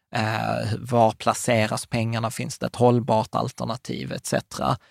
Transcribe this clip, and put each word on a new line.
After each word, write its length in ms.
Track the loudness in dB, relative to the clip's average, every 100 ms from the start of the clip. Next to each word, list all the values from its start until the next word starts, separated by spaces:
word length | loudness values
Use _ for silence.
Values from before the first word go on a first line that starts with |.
| _ -4
eh, 600 | -2 -2 -2 -2 -2 -4
var 320 | 0 4 4
placeras 720 | 4 -2 0 2 2 2 -2 -4
pengarna? 460 | -2 -2 -2 -4
Finns 280 | -4 -8 -6
det 60 | -6
ett 100 | 4
hållbart 600 | 6 6 4 0 0 -2
alternativ, 800 | -4 -4 -6 -6 -8 -8 -6
et 120 | -8 -2
cetera? 520 | -4 -4 -4 -2 -2 _